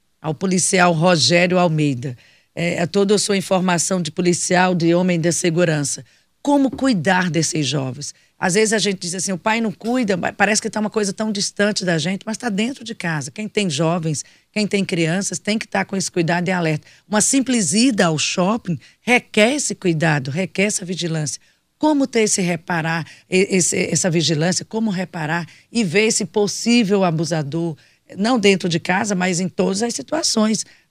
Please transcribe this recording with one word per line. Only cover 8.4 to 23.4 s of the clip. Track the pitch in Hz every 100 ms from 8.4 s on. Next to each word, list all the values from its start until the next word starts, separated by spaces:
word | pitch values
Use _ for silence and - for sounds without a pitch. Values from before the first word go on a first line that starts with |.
| 185 190
vezes | 214
a | 214
gente | 190 185
diz | 180 185
assim, | 196
o | 175
pai | 220 226
não | 226
cuida, | - 220 254 208 180
mas | - -
parece | 202 214
que | 214
tá | 214
uma | 214
coisa | 220 202
tão | 190 220
distante | 202 175 - 202 208 180
da | 165
gente, | 160 196 220
mas | 220
tá | 247
dentro | 196 233 277
de | 226
casa. | - 175 156 127
Quem | - 214
tem | 214 196
jovens, | 139 165 175 160 147 - _ _
quem | 214 202
tem | 202
crianças, | 190 175 160 185 190 170
tem | - 220
que | -
tá | 196 185
com | 196
esse | -
cuidado | 180 170 175 175
e |
alerta. | 185 160 151 - - -
Uma | 208
simples | - 277 254 247 160
ida | 202 269 208 175
ao | 156
shopping | - - 180 233 - 156 - _
requer | - 247 - - 220 285
esse | -
cuidado, | 196 180 160 165 147 147
requer | 147 190 -
essa | 208 -
vigilância. | 175 170 170 160 147 - _ _ _ -
Como | 302 285 262
ter | 233
esse | 214 -
reparar, | 175 170 - 170 160 165 156 - -
e-, | 185